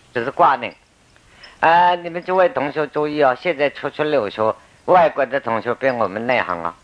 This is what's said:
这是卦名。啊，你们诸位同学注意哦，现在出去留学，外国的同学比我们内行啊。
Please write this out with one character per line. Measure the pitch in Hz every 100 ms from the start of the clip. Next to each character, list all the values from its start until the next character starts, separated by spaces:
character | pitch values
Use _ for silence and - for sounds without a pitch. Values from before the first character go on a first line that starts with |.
| _
这 | 123
是 | 120
卦 | - 165 135
名。 | 110 - _ _ _ _ _ _ - -
啊， | 156 170 175 175
你 | 170
们 | 170
诸 | 175
位 | 185 175
同 | 151 139
学 | 151 151
注 | 151 151
意 | 151
哦， | 139 123
现 | 180 139
在 | 143
出 | - 143
去 | -
留 | 151 147 101
学， | - 110 - _ _ -
外 | 180 156
国 | - 127
的 | 135
同 | 120 113
学 | 113
比 | 113 135
我 | 123 101
们 | 101 120
内 | 120
行 | 87 85
啊。 | 85 -